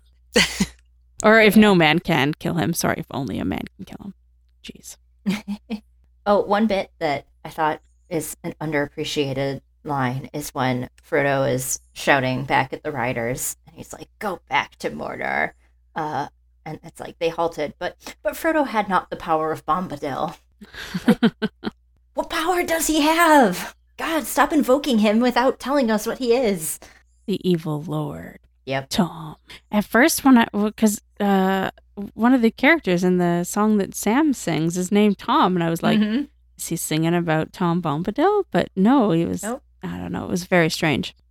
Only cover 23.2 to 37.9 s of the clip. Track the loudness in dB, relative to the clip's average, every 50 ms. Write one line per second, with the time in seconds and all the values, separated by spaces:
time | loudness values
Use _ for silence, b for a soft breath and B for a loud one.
23.2 | 6 6 8 6 6 4 2 -2 -8 -12 -14 _ _ _ _ -8 -6 -4 -2 -4
24.2 | -4 -2 0 0 2 2 2 2 2 4 2 2 2 2 2 2 4 4 4 2
25.2 | 2 2 2 2 2 0 0 -2 -4 -2 0 0 2 2 0 -2 -2 -4 -6 -2
26.2 | 0 2 2 2 2 0 0 -2 -4 -8 -10 -10 -14 b b b b _ _ _
27.2 | _ -6 -4 -2 0 0 0 0 0 -4 -6 -6 -6 -6 -6 -6 -6 -6 -10 -12
28.2 | -14 -16 -18 -20 _ _ _ _ _ -6 -6 -6 -6 -2 0 0 0 0 -4 -10
29.2 | -16 -16 -18 -20 _ B B B B -4 -2 -2 0 2 4 4 4 4 4 4
30.2 | 6 6 8 6 6 4 0 -2 -2 -4 -2 0 0 0 0 -2 -10 _ _ -4
31.2 | 0 2 2 2 2 2 0 0 -2 -4 -6 _ _ _ _ -14 -12 -10 -4 0
32.2 | 4 4 4 4 4 2 2 2 4 4 4 4 2 0 0 2 2 2 2 2
33.2 | 2 2 0 0 -2 -2 -2 0 2 2 2 2 0 -2 -6 -4 0 2 2 4
34.2 | 4 2 0 0 -2 -2 -2 0 0 0 0 -2 -2 2 2 4 4 4 2 0
35.2 | -2 0 2 2 2 2 2 0 0 0 -2 0 0 2 2 2 2 2 0 -2
36.2 | -4 -6 _ _ _ _ _ -12 -10 -8 -6 -6 -4 -2 -2 0 0 2 2 0
37.2 | 0 0 0 0 -2 -4 -4 -2 -2 0 0 0 -2 -2